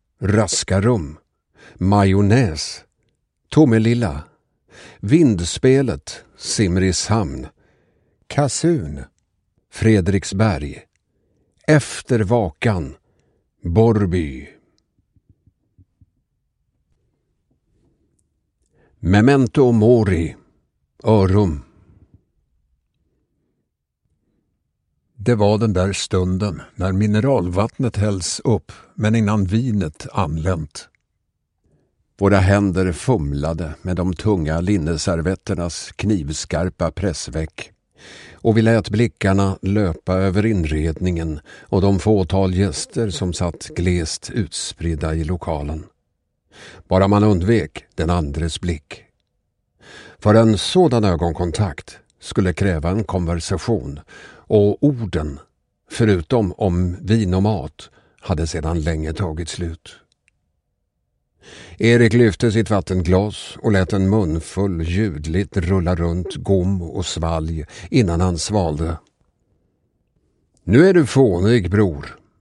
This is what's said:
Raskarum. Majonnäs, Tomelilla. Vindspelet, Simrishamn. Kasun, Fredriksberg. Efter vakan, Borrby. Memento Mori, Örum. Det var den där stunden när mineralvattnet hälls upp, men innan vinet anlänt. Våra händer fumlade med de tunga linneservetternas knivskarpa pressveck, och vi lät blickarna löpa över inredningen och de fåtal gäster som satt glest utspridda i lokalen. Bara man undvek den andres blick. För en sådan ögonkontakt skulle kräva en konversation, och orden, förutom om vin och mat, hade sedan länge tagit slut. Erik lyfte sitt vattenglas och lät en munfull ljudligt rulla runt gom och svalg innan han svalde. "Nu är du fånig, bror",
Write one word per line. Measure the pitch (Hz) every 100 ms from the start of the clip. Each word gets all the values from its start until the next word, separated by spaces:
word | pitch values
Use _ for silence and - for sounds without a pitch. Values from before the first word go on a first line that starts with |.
| _ _
Raskarum. | 92 107 95 - - 95 113 110 71 80 _ _ _ _ - -
Majonnäs, | 92 101 98 98 101 123 104 76 - - _ _ _ _ _ _ _
Tomelilla. | 151 143 110 110 120 98 73 - _ _ _ _ - - -
Vindspelet, | 104 165 139 87 85 - 131 135 127 69 - - - -
Simrishamn. | - - 95 90 92 85 - 110 80 67 - _ _ _ _ _ _ _ -
Kasun, | - 143 - 165 156 76 69 - _ _ _ _ _ _
Fredriksberg. | - 113 104 87 95 - 95 110 73 71 - - _ _ _ _ _ _ _ -
Efter | 151 - - - 120
vakan, | 98 120 87 - 117 92 67 - _ _ _ _ _ _
Borrby. | 87 85 113 107 92 90 73 65 76 - _ _ _ _ _ _ _ _ _ _ _ _ _ _ _ _ _ _ _ _ _ _ _ _ _ _ _ _ _ _ _ _ _ _ _ _ _ _ _ _ _ _ _ _
Memento | 87 104 123 139 123 151 127
Mori, | 117 107 117 101 85 78 - _ _ _ _ _ _
Örum. | - 107 95 101 95 73 - _ _ _ _ _ _ _ _ _ _ _ _ _ _ _ _ _ _ _ _ _ _ _ _ _ _ _ _ _ _ _ _ _ _ 123
Det | 107 110
var | 104 107
den | 113
där | 90 95
stunden | 95 - 95 90 92 101 73 - -
när | 92
mineralvattnet | 95 107 107 135 123 90 90 113 - 120 101
hälls | 104 98 - -
upp, | 135 101 - - _ -
men | 107 113
innan | 104 107 92
vinet | 110 127 104 78 - -
anlänt. | 104 78 80 90 85 76 - - _ _ _ _ _ _ _ _ _ _ _ _ -
Våra | 98 98
händer | 92 101 101 87 92
fumlade | 82 - 107 73 69 73 82 78 -
med | 92 87
de | 92
tunga | 82 107 95 76 82
linneservetternas | 90 101 76 80 98 82 82 95 - 85 85 - - -
knivskarpa | 101 98 71 76 - 78 92 - 82
pressveck, | - 98 78 - 80 80 - - _ _ _ - - -
och | - 113 110
vi |
lät | 113 113 -
blickarna | 107 117 - 98 98 98 95
löpa | 95 104 92 80 -
över | 92 95 95 113
inredningen | 98 78 78 80 78 90 85 80 76 - -
och | - 98
de | 98 95
fåtal | 104 104 90 95 95 90
gäster | 98 - - - 107
som | 82 90
satt | 82 87 - -
glest | - 90 87 78 - -
utspridda | - 82 - - - 82 78 80 80
i |
lokalen. | 78 90 - 76 73 82 - _ _ _ _ _ _ - - - -
Bara | 92 98
man | 104
undvek | 107 90 92 113 76 - - -
den | 82
andres | 87 73 73 82 -
blick. | 87 78 - - _ _ _ _ _ _ _ _ - - - -
För | 110 107
en | 113 101
sådan | - 180 160 120
ögonkontakt | 101 80 85 80 87 92 98 - - - _ _
skulle | - - 92
kräva | - 98 78 82
en | 104
konversation, | - 92 85 85 - 92 - 101 69 71 - - -
och | - - 107 101 -
orden, | 147 123 101 85 78 69 _ _ _ _ _
förutom | - 110 92 - 123 95 -
om | 101 87 90 90
vin | 90 113 95
och | 92
mat, | 104 98 73 - - _ _ _
hade | - 80 80
sedan | 82 80 85
länge | 78 78 78
tagit | - 90 78 82
slut. | - 82 80 - - _ _ _ _ _ _ _ _ _ _ _ _ _ _ - - - -
Erik | 113 120 113
lyfte | 120 113 - 120
sitt | 110 107
vattenglas | 101 - 92 90 92 104 - - -
och | 113
lät | 95 92
en | 101 95
munfull | 107 85 80 - 95 98 82
ljudligt | 82 92 107 73 76 90 98 98
rulla | 82 95 85 85
runt | 85 87 90 -
gom | - 95 92 95
och | 82 - 87
svalg | - 82 82 80 82 71 - -
innan | 135 92 85
han | 92 85
svalde. | - 104 82 76 82 82 _ _ _ _ _ _ _ _ _ _ _ _ _ _ _ _
"Nu | - 120 185
är |
du | 175 127
fånig, | 135 123 87 101 120 87
bror", | 104 98 71 - - _ _